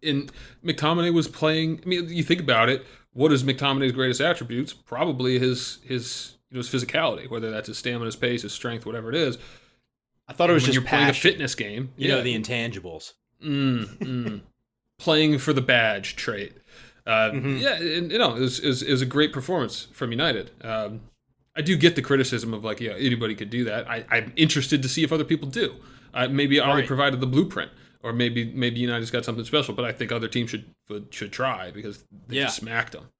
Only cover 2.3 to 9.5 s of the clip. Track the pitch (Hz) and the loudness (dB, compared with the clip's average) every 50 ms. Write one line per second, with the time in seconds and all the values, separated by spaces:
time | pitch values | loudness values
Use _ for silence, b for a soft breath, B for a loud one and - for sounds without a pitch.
2.3 | 170 180 170 135 123 113 113 120 131 131 B B B B B B _ 123 135 160 | 0 0 2 2 4 4 6 4 4 0 B B B B B B _ 2 4 6
3.3 | 151 131 127 139 131 - 139 139 135 135 139 131 123 131 131 127 120 - 139 170 | 6 4 4 0 0 0 0 0 2 2 2 0 2 2 0 0 2 2 2 2
4.3 | 175 - 135 117 117 120 143 - - - _ _ - 123 156 175 143 127 127 127 | 2 0 -2 -6 -4 -4 -4 -4 -8 -16 _ _ -4 -2 -2 -2 0 0 0 2
5.3 | 127 123 123 131 127 123 - - - - - - 131 127 120 - - - - - | 2 4 4 2 2 0 -4 -8 -10 -12 -10 -6 -6 -6 -4 -6 -8 -10 -10 -14
6.3 | - _ _ _ 127 127 123 - - 131 120 - - 156 160 143 110 - - - | -16 _ _ _ -10 -8 -8 -2 -2 -2 -2 0 -2 0 0 0 -2 -4 -8 -8
7.3 | 117 117 113 110 110 107 107 - 110 - - 127 120 120 117 113 107 - - 120 | -8 -6 -6 -4 -6 -6 -8 -8 -10 -8 -6 -4 -4 -4 -4 -6 -6 -2 -2 0
8.3 | 123 120 - 104 - - - 123 117 113 - - 110 117 113 113 120 160 165 135 | 0 -2 -4 -6 -10 -6 -6 -6 -6 -6 -8 -8 -10 -8 -8 -4 -2 0 0 0
9.3 | 117 - B B | -2 -4 B B